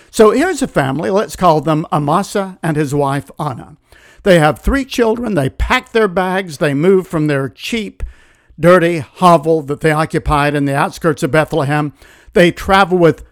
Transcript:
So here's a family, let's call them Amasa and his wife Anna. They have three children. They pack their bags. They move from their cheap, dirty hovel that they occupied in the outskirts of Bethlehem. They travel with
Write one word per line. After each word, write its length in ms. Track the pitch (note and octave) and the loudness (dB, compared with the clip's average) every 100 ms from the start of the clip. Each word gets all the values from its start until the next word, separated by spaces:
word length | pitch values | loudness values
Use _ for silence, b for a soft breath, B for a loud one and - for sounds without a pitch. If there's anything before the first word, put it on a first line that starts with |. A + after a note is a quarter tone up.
| b | b
So 200 | - G#3+ | 4 4
here's 320 | B3 F4+ D#4 | 4 0 -2
a 60 | C4 | -4
family, 420 | E3+ C3+ C#3 G#3 | -2 -2 -2 -2
let's 260 | G3 D#3+ - | -2 -4 0
call 240 | F3+ D#3 | 2 2
them 260 | D3 D3+ - | 0 -2 -2
Amasa 640 | E3+ C#3+ F3 G3 G#3 F#3+ F#3 | -4 -2 -2 -2 -6 -6 -8
and 140 | D#3+ D3+ | -6 -4
his 180 | D3 | -2
wife 360 | C#3+ C#3 C#3 - - | -2 -2 -4 -8 -10
Anna. 380 | D3+ A#2+ - D3+ _ b b b | -8 -8 -14 -20 _ b b b
They 160 | G#3 F3 | 2 4
have 220 | D3+ - | 4 0
three 240 | - C4+ | -2 -4
children. 500 | C4+ - A3+ A3+ A#3+ | -2 -2 -2 -2 -4
They 160 | F3+ C3 | -2 -4
pack 420 | - - B3 - | -4 -2 -2 -2
their 160 | A#3 G#3+ | 0 0
bags. 500 | F3 F#3 F#3 F#3 C#3 | 0 -2 -4 -6 -4
They 160 | D#3+ | -2
move 320 | C#3 F3 F#3+ F3+ | 0 2 2 0
from 200 | E3 D3+ | -2 -2
their 220 | C#3+ C3+ | -2 -4
cheap, 540 | - - A#3 G3 - - b b b b b | -10 -8 -6 -8 -10 -14 b b b b b
dirty 420 | D#3+ F3+ E3 E3 | 4 4 4 -2
hovel 600 | - - F3+ E3 D#3 D#3+ | -8 0 4 4 2 -2
that 180 | C#3 D3+ | -2 -4
they 100 | D#3+ | 0
occupied 640 | D3+ D#3+ D#3+ - D3 D3 | 0 -2 -4 -2 0 0
in 100 | C#3+ | 0
the 120 | C#3+ C#3 | -2 -2
outskirts 460 | F#3+ - E3+ D3 | -4 -2 -2 -2
of 80 | D3+ | 0
Bethlehem. 600 | D#3 D3+ D#3 C#3 D3+ D3+ - b b b | 0 0 -2 -2 -2 -4 -8 b b b
They 180 | - F3 | 2 2
travel 460 | D#3+ - G3 F#3 F3+ | 2 0 2 2 2
with 260 | E3 D3 - | 2 2 -6